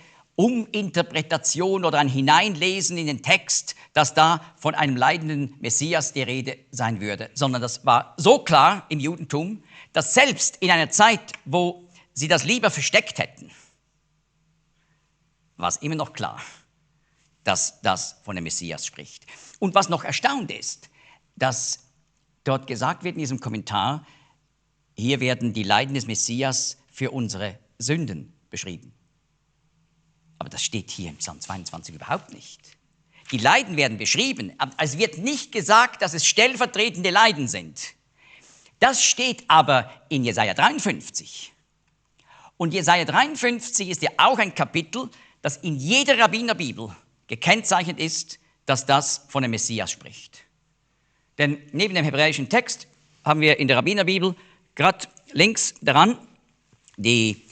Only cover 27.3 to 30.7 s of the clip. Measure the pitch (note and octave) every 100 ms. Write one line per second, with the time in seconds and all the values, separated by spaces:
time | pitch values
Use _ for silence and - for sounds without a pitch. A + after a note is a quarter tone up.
27.3 | F#2 G2+ G2 _ - A#2+ E3 C3 E2 C2
28.3 | _ _ - F#2+ E2+ - _ _ _ _
29.3 | _ _ _ _ _ _ _ _ _ _
30.3 | - - - -